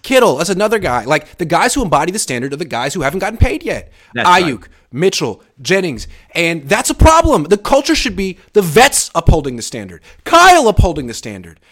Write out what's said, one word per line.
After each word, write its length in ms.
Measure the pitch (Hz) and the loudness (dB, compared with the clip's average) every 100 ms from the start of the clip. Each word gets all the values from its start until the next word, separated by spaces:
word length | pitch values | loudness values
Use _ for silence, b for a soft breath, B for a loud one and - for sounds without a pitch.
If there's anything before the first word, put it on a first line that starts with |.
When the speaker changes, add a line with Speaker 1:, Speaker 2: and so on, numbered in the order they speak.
Speaker 1:
Kittle, 340 | - 254 220 131 | 2 2 4 2
that's 140 | 175 | -2
another 280 | 185 214 226 | -2 0 -2
guy. 260 | 175 123 | -2 -4
Like, 320 | 113 151 - - | -2 -4 -4 -10
the 60 | |
guys 300 | 165 165 240 | -2 0 0
who 80 | - | -2
embody 300 | 202 147 165 | 0 0 0
the 60 | 208 | -6
standard 340 | - 123 135 | -6 -6 -6
are 40 | 143 | -8
the 80 | |
guys 300 | 165 117 139 | -8 -6 -6
who 60 | 185 | -4
haven't 160 | 139 190 | -4 -4
gotten 200 | 196 226 | -8 -2
paid 260 | 247 403 | -2 -2
yet. 260 | 330 131 - b b | -8 -10 -12 b b
Speaker 2:
That's 140 | 120 131 | -2 2
right. 160 | 180 | 2
Speaker 1:
Ayuk, 240 | 175 120 - b b | 2 -6 -14 b b
Mitchell, 500 | 123 185 - 135 95 b _ | -4 -2 -2 -6 -8 b _
Jennings. 460 | 127 190 185 110 - b b | -2 -2 -2 -8 -14 b b
And 360 | 165 170 165 139 | -4 -2 -4 -2
that's 220 | 214 254 | -2 -2
a 40 | |
problem. 500 | 302 320 320 330 226 | 4 6 6 4 0
The 140 | 147 202 | 2 -2
culture 380 | - 277 294 311 | 2 0 2 -2
should 180 | 254 | -2
be 240 | 185 196 175 b | -6 -8 -8 b
the 100 | 214 | 0
vets 480 | 180 156 269 - - 170 | 2 2 2 0 -4 0
upholding 400 | - 170 139 120 | 2 2 -2 -10
the 60 | |
standard. 400 | - 123 95 82 b b | -10 -12 -14 -18 b b
Kyle 440 | - 339 370 359 233 | 2 6 6 6 4
upholding 400 | - 196 151 123 | 2 0 -2 -10
the 60 | |
standard. 440 | 113 120 98 85 80 b | -12 -14 -16 -18 -20 b